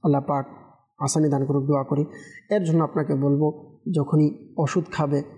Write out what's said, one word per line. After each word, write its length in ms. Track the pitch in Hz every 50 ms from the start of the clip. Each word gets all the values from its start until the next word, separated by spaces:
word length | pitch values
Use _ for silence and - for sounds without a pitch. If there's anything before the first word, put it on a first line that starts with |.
| -
আল্লাহ 180 | 165 143 139
পাক 240 | 139 - 143 139 131 - - - - - - _ _ _ _ _
আসানি 300 | 143 135 - 156 156 151
দান 160 | 139 135 135
করুক, 200 | 135 143 143 135
দোয়া 180 | 139 151 139 135
করি। 220 | - 156 139 151 147 - - - - - - _ _
এর 140 | 208 208 185
জন্য 200 | 160 160 165 160
আপনাকে 320 | 143 - 165 147 139 147
বলবো, 640 | 135 139 143 143 143 151 151 156 - - - - - _ - 180
যখনই 580 | 160 139 - - 151 151 147 - - - - - -
ওষুধ 260 | 160 135 - 185 165 -
খাবে 320 | - - 156 139 143 143 139 - -